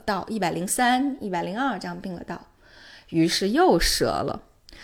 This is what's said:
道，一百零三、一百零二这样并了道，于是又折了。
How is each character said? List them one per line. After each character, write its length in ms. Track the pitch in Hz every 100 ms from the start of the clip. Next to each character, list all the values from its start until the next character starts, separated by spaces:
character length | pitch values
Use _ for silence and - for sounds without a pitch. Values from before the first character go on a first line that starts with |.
道， 220 | - 190 -
一 100 | 220
百 120 | 175
零 180 | 165 185
三、 480 | - 240 254 277 262
一 100 | 208
百 120 | 175
零 160 | 170 208
二 200 | 277 185
这 100 | 185
样 100 | 175
并 140 | 190
了 100 | 175
道， 240 | - 170 - _ _ - - - -
于 180 | 160 170
是 220 | - 196
又 300 | 262 359 170
折 280 | - - 117
了。 360 | 76 127 - - _ _ -